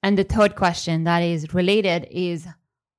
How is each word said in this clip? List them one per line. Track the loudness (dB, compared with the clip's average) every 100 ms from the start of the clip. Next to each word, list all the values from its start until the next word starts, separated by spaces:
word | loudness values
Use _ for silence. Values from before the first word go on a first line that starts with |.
And | 2 0
the |
third | 2 2 2
question | 2 -2 -2 -2 -2
that | 2 0
is | 0 -2 -4
related | -2 2 2 2 -2 -4
is, | -6 -4 -4 -10 -20 _ _ _